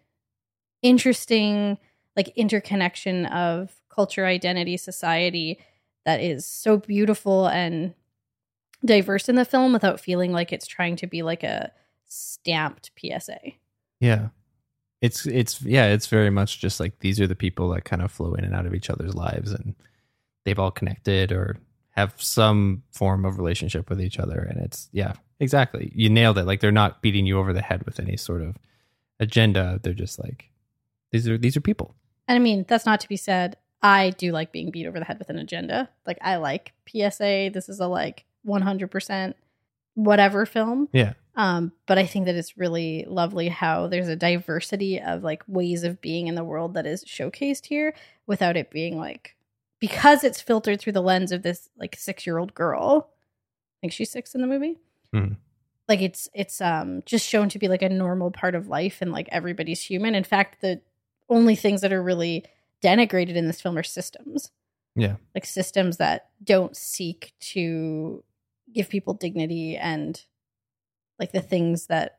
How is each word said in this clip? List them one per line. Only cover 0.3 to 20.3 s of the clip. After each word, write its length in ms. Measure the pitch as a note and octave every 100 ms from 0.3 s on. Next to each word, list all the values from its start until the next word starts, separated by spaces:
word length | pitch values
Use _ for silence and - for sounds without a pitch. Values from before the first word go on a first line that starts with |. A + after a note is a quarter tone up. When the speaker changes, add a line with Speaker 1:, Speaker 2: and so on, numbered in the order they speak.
| _ _ _ _ _
Speaker 1:
interesting, 960 | B3 B3 C4 A#3 - A3+ G#3+ G#3 G#3 G3+ _ _ _ -
like, 140 | F#3+ -
interconnection 880 | G#3+ G#3+ - G3+ F3+ - G3 F3+ F3
of 500 | E3+ F3 E3+ F#3+ _ _
culture, 360 | - G3 - F#3+
identity, 520 | F3+ F3+ F3+ F3 F3+
society 840 | - - E3+ E3 F3 E3+ D#3+ D#3 _ _ _ _ D#3
that 160 | C#3+
is 240 | E3+ C#3 -
so 320 | - A3 G#3
beautiful 720 | G#3 G3+ G#3 G#3 G3+ F#3+ F#3
and 460 | F3 F3 E3 F3+ - _ _ _ _ _ _ _ _ A#3
diverse 420 | G#3 F#3+ G3 -
in 80 | B3
the 80 |
film 300 | B3 C4 C4
without 260 | A3+ G3 -
feeling 320 | - F3+ F3+
like 220 | F3 E3+
it's 140 | E3+ -
trying 280 | - F3 E3+
to 120 | F3+
be, 140 | E3
like, 220 | E3 E3+
a 280 | D#3+ G1+ - - _ _ _
stamped 880 | - - - - D#3+ D3+ - - -
P 160 | -
S 160 | - -
A. 300 | - - - _ _ _ -
Speaker 2:
Yeah. 300 | B2 G#2+ A2 - _ _ _ _ _ _
It's, 240 | A#2+ - D3+
it's, 360 | B2+ A2+ -
yeah, 260 | B2 C3 G#2+
it's 200 | G#2+ -
very 220 | A2 G#2
much 300 | G2 G2+ -
just, 200 | F#2 -
like, 200 | E2 -
these 200 | F#2+ G#2
are 80 | F#2+
the 80 | F#2+
people 340 | F2+ - F2
that 140 | F2
kind 180 | - F2+
of 100 | F2+
flow 240 | - E2+ F2+
in 100 | F#2+
and 100 | F#2
out 100 | F2+
of 80 |
each 160 | F#2 -
other's 260 | - F2+ F#2+
lives, 360 | - - G#2
and 240 | - - - _ _ _ _ _